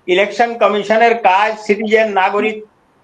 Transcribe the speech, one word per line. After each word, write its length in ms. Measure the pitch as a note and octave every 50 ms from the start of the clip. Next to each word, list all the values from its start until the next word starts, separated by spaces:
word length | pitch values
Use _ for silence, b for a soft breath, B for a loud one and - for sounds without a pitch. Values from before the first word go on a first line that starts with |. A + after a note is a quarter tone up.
| _
ইলেকশন 460 | F3+ F3+ F#3 G#3 G#3 - - A#3+ A#3 A#3
কমিশনের 640 | A3+ A3 G3 G#3 G#3 G3 G3+ G#3+ A3 A#3 A#3 A3
কাজ 420 | A3+ - F#3 F3+ G3 G#3+ A3 A3 G#3+
সিটিজেন 480 | - - G3+ G3+ A3+ G#3+ G#3+ A3 A3
নাগরিক 580 | G#3+ G3 F#3 F#3 G3 G3+ G#3 G#3 A3 G#3+ G#3+ - - _ _ _ _ _ _